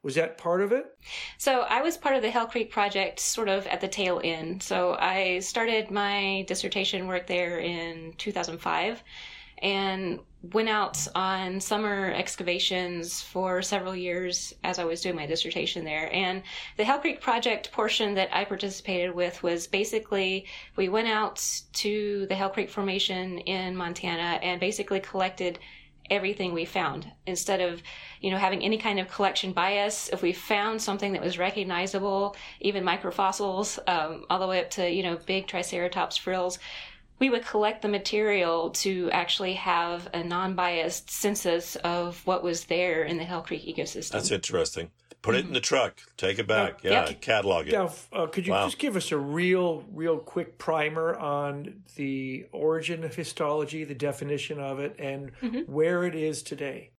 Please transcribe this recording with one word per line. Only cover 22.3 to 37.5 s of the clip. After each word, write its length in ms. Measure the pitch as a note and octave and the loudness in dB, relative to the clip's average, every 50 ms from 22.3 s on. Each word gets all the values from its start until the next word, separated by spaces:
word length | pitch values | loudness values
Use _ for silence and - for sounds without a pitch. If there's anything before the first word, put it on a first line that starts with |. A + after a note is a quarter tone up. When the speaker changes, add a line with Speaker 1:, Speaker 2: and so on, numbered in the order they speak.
| F#3+ | 0
Speaker 2:
Hell 160 | F#3+ G3 G3 | 0 0 0
Creek 200 | G3 A3 F#3+ - | 0 -2 -4 -2
Formation 680 | - G#3 G3 G3 F#3 G3 - - F#3+ F#3 F#3 F#3 F3+ F3 | -2 -2 0 0 2 2 0 0 0 -2 -4 -4 -6 -6
in 360 | - - F#3+ F#3 F#3 F3+ F#3 | -4 -2 -2 -2 -2 -2 -4
Montana 640 | F#3 F3 E3+ F3+ - - F3+ E3+ E3+ E3+ F3 E3+ - | -4 -4 -4 -4 -4 -4 -2 -2 0 0 0 0 0
and 180 | - F3+ F3 F3 | 0 0 0 0
basically 400 | F3+ F#3+ G#3+ - G3 - G3 F#3+ | 0 -2 0 -2 -2 -2 -2 -2
collected 580 | G3 - - F#3+ F#3 F#3 F#3 - F#3 F3+ E3+ - - - - - - - _ - - - | -2 -4 -2 0 0 0 0 -2 -2 -2 -2 -4 -14 -18 -20 -20 -20 -20 _ -20 -2 0
everything 420 | G3 G3+ F#3+ G3 G#3 - F#3+ F3+ | 0 2 2 0 -2 0 -2 -2
we 140 | E3+ E3 E3 | 0 -2 -4
found. 440 | E3 - G3 E3+ D3 C3+ D3+ C#3+ - - - _ | -2 -2 0 0 0 -2 -6 -10 -12 -18 -12 _
Instead 340 | F#3+ F3+ F3 - - G3 F#3 | -6 -4 -4 0 0 2 2
of, 200 | F3+ F3 E3+ E3+ - - - - - - - - | 2 0 0 -4 -12 -16 -14 -14 -14 -16 -14 -4
you 100 | - F#3+ | -2 0
know, 60 | F#3 | 2
having 260 | G3 G3+ F#3+ G3 - | 2 2 2 2 2
any 140 | - G3+ A3 A3 | 2 0 0 2
kind 220 | - A3 G3+ F#3+ | 0 0 0 0
of 80 | F#3 F#3 | -2 -2
collection 420 | - - G3+ F#3+ F#3+ - - F#3+ | 0 2 2 2 2 0 -2 0
bias, 580 | F3+ F3 F3 F#3+ G3+ G3+ G3+ G#3 G#3 - - - | 0 2 2 4 4 2 2 0 0 -4 -4 -4
if 100 | - F#3 | -2 0
we 100 | - E3+ F3 | 2 0 0
found 460 | F3 - - A3 G3+ G3+ A3 A3 A3 | 0 0 0 2 2 2 2 0 0
something 320 | A3 - G3 G3 G#3 G3+ F#3+ | -2 -2 -2 0 0 -2 -2
that 80 | - | 0
was 160 | - F3+ F3+ E3+ | -2 -2 0 0
recognizable, 960 | F3+ G3 G3+ G#3+ F#3+ F#3 F3+ F3 F#3 F#3+ G3 G3 G3 G3+ G3 G3 G3 G3+ G3 - - - - - | 0 0 0 -2 -2 0 0 0 0 0 0 0 0 2 2 2 0 0 -2 -8 -16 -16 -12 -2
even 240 | - G3 G3+ G3 F#3 | -2 0 0 2 2
microfossils, 920 | F3+ F3+ F#3 - F3 E3+ - G3 F#3+ F#3+ - G#3 G3 F#3 F#3+ G#3+ - - - - - | 2 0 2 -2 -4 0 2 2 2 2 0 -2 0 0 0 -2 -2 -4 -2 0 2
um, 380 | F3+ E3 D3+ D#3 E3 - - - | 2 2 2 -2 -4 -8 -2 0
all 80 | F3 F#3 | 0 2
the 80 | F#3+ | 2
way 140 | F#3 F#3 F3+ | 2 2 2
up 100 | E3+ E3+ | 0 0
to, 180 | - - F3+ F3 | -2 0 0 2
you 140 | F3 G3 | 2 2
know, 160 | F#3 F3 E3+ E3 - | 0 0 -2 -2 -2
big 220 | - F#3+ F#3+ F#3+ - | 0 0 0 0 -2
Triceratops 680 | - F3+ F3+ - - F3 F3 F3+ - F#3+ E3 E3+ - - | -4 -4 -2 -2 -2 -2 -2 0 0 0 -2 0 -2 -4
frills, 400 | - F3+ F#3 F#3 F3+ F3+ F3+ - - - - - - - - - - - - - | -2 0 0 0 0 0 -2 -6 -10 -12 -12 -12 -12 -14 -18 -20 -20 -20 0 2
we 120 | C4 C4+ | 4 4
would 160 | A#3+ A3+ A#3 | 4 2 0
collect 340 | - | 0